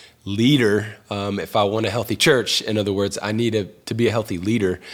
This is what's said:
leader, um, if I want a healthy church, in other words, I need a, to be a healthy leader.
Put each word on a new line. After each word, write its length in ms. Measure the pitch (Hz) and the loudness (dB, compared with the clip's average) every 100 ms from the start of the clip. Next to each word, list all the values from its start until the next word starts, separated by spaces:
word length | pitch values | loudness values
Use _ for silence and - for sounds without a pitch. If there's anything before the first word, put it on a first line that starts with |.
| - _ 95 | -20 _ -6
leader, 680 | 101 120 147 110 104 110 - - | 2 4 6 4 2 0 -10 -8
um, 300 | 101 101 101 | -6 -4 -4
if 160 | 82 110 | -2 0
I 80 | |
want 220 | 101 110 107 | 2 0 -2
a 20 | |
healthy 260 | 117 107 104 | -2 -4 0
church, 460 | 165 131 104 - | 4 4 2 -2
in 160 | - 107 | -2 -2
other 160 | 104 | 0
words, 240 | 98 101 98 | 0 -2 -4
I 100 | 101 | -4
need 240 | 107 117 107 | -2 0 0
a, 100 | 92 | -4
to 280 | - - 113 | -10 -6 0
be 120 | 117 | 0
a 40 | |
healthy 260 | 113 107 92 | 0 -2 -4
leader. 420 | 95 117 95 92 - | 0 0 0 -2 -8